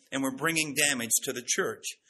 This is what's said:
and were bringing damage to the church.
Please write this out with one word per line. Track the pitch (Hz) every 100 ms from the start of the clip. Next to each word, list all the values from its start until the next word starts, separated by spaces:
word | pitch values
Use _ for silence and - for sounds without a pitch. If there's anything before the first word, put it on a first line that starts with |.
| -
and | 135
were | 135 135
bringing | 156 160 156
damage | 131 147 135 113 -
to | -
the | 131
church. | 120 - 156 107 - - _